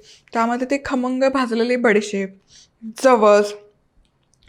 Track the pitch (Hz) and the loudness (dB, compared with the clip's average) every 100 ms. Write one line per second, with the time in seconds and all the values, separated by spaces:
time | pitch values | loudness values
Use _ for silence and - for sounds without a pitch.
0 | - - _ 233 233 240 254 285 277 269 | -18 -20 _ -4 -2 -4 -4 -4 -4 -4
1 | 247 254 269 269 247 233 233 247 240 208 | -4 -2 -2 -2 -2 -2 -2 0 2 2
2 | 214 196 190 - _ - _ _ 226 220 | 0 -6 -8 -12 _ -20 _ _ -18 0
3 | 262 247 208 208 208 - - _ _ _ | 2 4 6 4 2 -6 -20 _ _ _
4 | _ _ _ _ | _ _ _ _